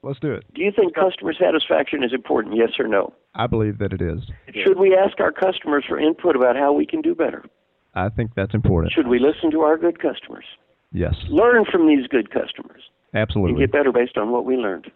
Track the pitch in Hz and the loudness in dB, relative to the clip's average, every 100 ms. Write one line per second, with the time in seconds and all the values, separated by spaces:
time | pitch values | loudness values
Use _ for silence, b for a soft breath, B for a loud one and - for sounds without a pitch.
0 | 127 139 151 110 - - 202 202 185 - | -10 -6 -6 -6 -10 -4 -2 2 0 2
1 | 190 180 202 156 180 160 - 156 - 147 | -2 0 -8 0 0 0 0 -2 0 -4
2 | 123 127 - 135 107 110 113 - 117 101 | -4 -4 -2 -2 -2 0 0 0 -2 0
3 | - _ _ - 120 117 107 104 101 92 | -2 _ _ -6 -2 0 -2 -2 -4 -4
4 | 87 82 - - - - - 185 196 190 | -4 -6 -10 -16 -14 -2 0 4 6 6
5 | 202 - 185 - 190 180 - 147 - 151 | 2 0 -2 0 -2 -2 -2 -2 -2 -2
6 | 151 165 180 131 127 123 143 147 151 160 | 0 0 0 4 2 4 2 2 0 -2
7 | 156 170 139 - - _ _ _ _ 92 | -2 0 -2 -4 -16 _ _ _ _ -4
8 | 95 107 113 - 98 110 - 90 82 - | -4 -4 -6 -4 -2 0 2 2 0 0
9 | 262 123 135 - 165 156 156 160 170 165 | 0 2 2 2 -2 2 2 2 0 0
10 | 160 - - - - - _ _ _ - | -4 -6 -14 -18 -20 -20 _ _ _ -4
11 | 92 - - 151 233 240 208 185 156 147 | -4 -4 -2 2 4 4 2 4 4 4
12 | 127 131 104 120 - - - - - _ | 2 -2 -2 -6 -6 -10 -18 -20 -20 _
13 | _ 104 107 110 95 123 135 143 143 120 | _ -4 -2 0 0 0 0 2 2 2
14 | 123 - 107 120 123 131 110 90 - | 0 -2 -2 -2 0 -2 -2 -6 -12